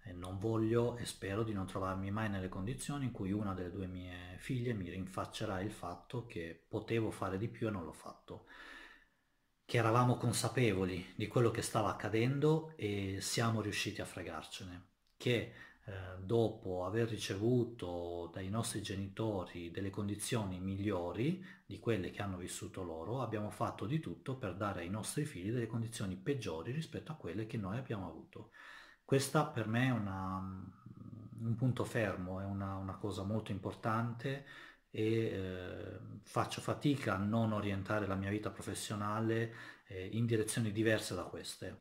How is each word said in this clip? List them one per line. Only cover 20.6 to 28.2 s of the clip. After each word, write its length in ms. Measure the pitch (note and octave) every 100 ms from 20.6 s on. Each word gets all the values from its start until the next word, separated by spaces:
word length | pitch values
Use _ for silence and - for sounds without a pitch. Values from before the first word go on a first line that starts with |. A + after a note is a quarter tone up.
migliori 840 | F#2+ G2 G2+ F#2 F2 F2+ C3+ F#3 - - -
di 120 | F2
quelle 320 | - G#2+ E2
che 120 | -
hanno 160 | G2+ F2+
vissuto 440 | F2+ - F#2+ -
loro, 380 | F2+ D#2+ E2+ B2+
abbiamo 300 | A#2 A2 G#2
fatto 360 | - A2 - G2+
di 140 | D#3
tutto 360 | D#3 E2+ - C3
per 180 | G2+ F2+
dare 240 | G#2 F#2
ai 100 | E2+
nostri 340 | G#2 G2+ -
figli 280 | D3+ F2 F#2
delle 140 | B2 A2+
condizioni 500 | A#2+ A2+ - G2+ F2+
peggiori 560 | - C#3 G#2 D#2+ F#2
rispetto 400 | C#3+ D#3+ F#2+ -
a 40 | D#3+
quelle 300 | F2 F#2+ A2
che 120 | A#2
noi 180 | F#2+ G2
abbiamo 320 | - G#2 F2
avuto. 420 | D#2+